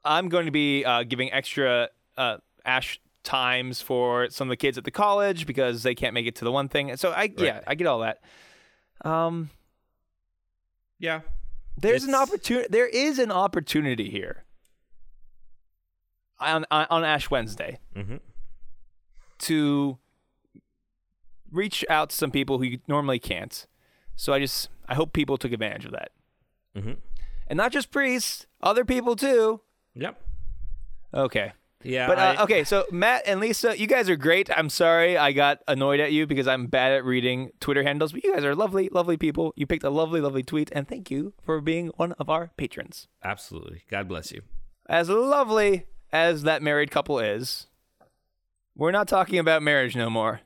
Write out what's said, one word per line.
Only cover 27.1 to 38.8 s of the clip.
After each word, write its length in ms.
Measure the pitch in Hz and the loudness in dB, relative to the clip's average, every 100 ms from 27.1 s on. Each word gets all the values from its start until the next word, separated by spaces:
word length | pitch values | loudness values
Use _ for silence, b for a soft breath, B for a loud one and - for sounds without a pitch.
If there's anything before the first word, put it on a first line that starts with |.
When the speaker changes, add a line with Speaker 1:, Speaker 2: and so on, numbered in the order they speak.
| b b b - | b b b -4
Speaker 1:
And 100 | 151 | 0
not 140 | 233 | 0
just 200 | 285 240 | 0 -2
priests, 540 | 277 269 247 - - - _ | 0 0 0 -2 -8 -14 _
other 240 | 185 220 233 | 2 2 2
people 300 | 254 240 233 | 0 0 0
too. 460 | 277 247 220 220 _ _ _ 123 | 4 4 4 0 _ _ _ -10
Speaker 2:
Yep. 260 | 135 - - - - - - - - - - | -10 -6 -6 -2 -4 -4 -4 -6 -6 -10 -6
Speaker 1:
Okay. 380 | 143 135 113 95 - _ _ | -2 0 0 -2 -8 _ _
Speaker 2:
Yeah, 220 | 127 127 127 | -6 -2 2
Speaker 1:
But, 140 | 185 | 4
uh, 160 | 185 160 | 4 4
Speaker 2:
I 60 | |
Speaker 1:
okay, 200 | 208 202 | 4 4
so 220 | 147 202 190 | 4 2 2
Matt 320 | 175 214 247 202 | 2 4 2 0
and 140 | 190 | 0
Lisa, 360 | 220 220 233 202 | 0 2 0 0
you 100 | 214 | 2
guys 200 | 262 196 | 2 4
are 80 | 165 | 2
great. 400 | 143 180 196 156 | 4 4 4 0
I'm 140 | 156 | 0
sorry 480 | - 165 165 170 175 | 4 6 6 4 4
I 140 | 143 | 4
got 300 | 139 143 143 - | 4 4 2 -2
annoyed 320 | 135 139 143 | 0 4 4
at 120 | 147 | 4
you 160 | 151 151 | 2 2
because 200 | 139 131 | 0 2
I'm 200 | 131 123 | 0 0
bad 240 | 135 131 | 2 4
at 120 | 135 | 2
reading 460 | 127 127 123 127 131 _ | 2 0 0 -2 -6 _
Twitter 220 | - 143 | 0 2
handles, 300 | 143 143 156 | 2 0 -2
but 120 | 185 | 0
you 80 | 403 | 0
guys 120 | 381 143 | 2 0
are 80 | |
lovely, 340 | 147 208 196 | 0 0 0